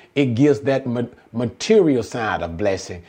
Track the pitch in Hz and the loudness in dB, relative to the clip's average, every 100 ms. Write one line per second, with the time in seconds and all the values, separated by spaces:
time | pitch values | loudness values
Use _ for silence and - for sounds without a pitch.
0 | - - 135 113 147 135 139 135 127 120 | -6 -2 0 4 4 4 0 -2 -2 -4
1 | 117 - _ 113 117 - - 220 165 127 | -6 -10 _ -6 -6 -4 2 4 4 2
2 | 110 127 110 85 85 82 101 92 - 90 | -2 -6 -4 -4 -6 -4 -2 -2 -6 -14